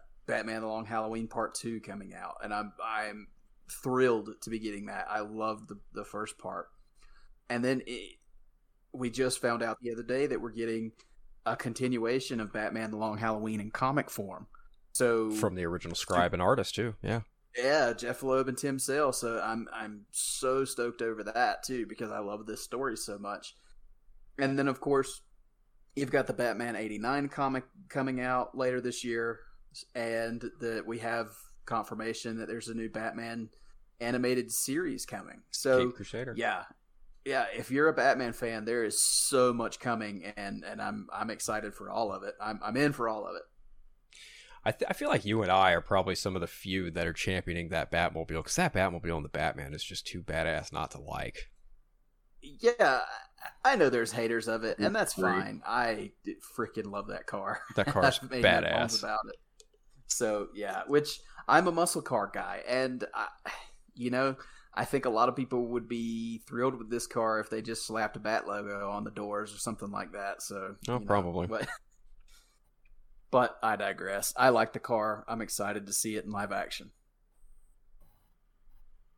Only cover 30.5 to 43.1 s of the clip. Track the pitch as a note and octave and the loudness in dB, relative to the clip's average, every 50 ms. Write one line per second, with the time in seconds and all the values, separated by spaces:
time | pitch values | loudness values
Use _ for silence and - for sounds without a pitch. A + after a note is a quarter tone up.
30.5 | - - A#2+ A#2 A2+ A2+ E2 - A2+ A#2 A2 A2+ A2+ A#2 A2+ A2+ - - - - | -8 -6 -4 -2 -2 -2 -4 -4 -6 -4 -2 -2 -2 -2 -2 -4 -8 -16 -20 -20
31.5 | - - - - A#2+ A2+ G#2 - A#2 G#2+ A2+ A2+ A2+ - - A#2 A2+ A2+ A2+ D#2+ | -20 -16 -6 -2 -2 -2 -2 -2 -6 -6 -4 -4 -4 -4 -4 -6 -6 -6 -6 -6
32.5 | G#2+ A#2 A2 A#2 A2+ A2+ A2+ A2 G#2+ A2 A2 A#2 - A2+ A#2 A#2 A#2 A#2 A2+ A2 | -6 -6 -6 -6 -6 -6 -6 -6 -4 -4 -4 -4 -4 -6 -6 -8 -6 -8 -8 -10
33.5 | - - - - - - - - _ - A#2 A#2 B2 B2 B2+ B2 B2+ B2+ A#2+ A2+ | -12 -18 -20 -20 -20 -20 -20 -20 _ -6 -2 0 0 2 2 2 2 2 2 0
34.5 | - - - - C3+ D#3 F#3 D#3+ A#2+ - - - - G2+ G#2 - - - - _ | -2 -2 -2 0 0 -2 -2 -2 -4 -6 -6 -8 -8 -10 -10 -12 -16 -20 -14 _
35.5 | - - - C#3 C3 B2+ B2+ B2 A#2+ - G2+ - - A2 B2 B2+ A2+ A2+ A#2 A2 | -6 0 4 6 6 6 6 4 0 -4 -8 -8 -6 -6 -6 -6 -4 -2 0 0
36.5 | G2+ F#2 - - - _ _ _ _ - - - - - - C3+ C3+ C3 A#2 G2 | 0 0 -4 -8 -14 _ _ _ _ -20 -20 -20 -20 -10 -4 -2 0 0 0 0
37.5 | G2 A2+ A#2 - B2+ C#3 D3+ D#3+ D3+ - A#2+ C#3 B2+ B2+ B2+ A#2 A2+ - - A#2 | -2 -6 -4 0 2 6 6 6 6 6 6 6 6 4 2 -2 -2 -2 -2 -2
38.5 | A2+ A2 G#2+ A2+ A#2 A#2+ A2+ G#2+ - - - - - - - - - C3 B2 B2 | -2 -2 -2 0 0 2 2 2 4 4 4 4 4 4 4 4 6 6 6 6
39.5 | A#2+ A#2 A2+ A2 - - - B2+ A#2 A2 A2 G#2 G2+ G2 E2 G2 G#2 - G2+ G2+ | 6 4 0 -2 -4 -4 -2 0 0 0 -2 -4 -6 -8 -10 -10 -8 -8 -6 -6
40.5 | G#2 G#2 D#2+ F#2 G#2+ G#2+ G#2 G#2 G#2 G#2+ G2+ - - G2 A2 A2+ G#2+ - - - | -6 -6 -8 -8 -8 -6 -6 -6 -6 -6 -8 -8 -6 -6 -4 -4 -4 -4 -4 -2
41.5 | A2 G#2+ A2 G#2 G2+ - G2 G2 G2 G#2+ A#2 G#2 G2 F#2+ G2 G2+ - - - G#2+ | -2 -2 -4 -6 -8 -10 -10 -4 -2 0 0 0 0 -2 -6 -8 -8 -6 -6 -6
42.5 | A2 G#2 - G#2 A2 C3 D3 D3 C#3+ B2+ A#2+ A2+ | -6 -4 -4 -2 2 4 4 4 4 2 0 0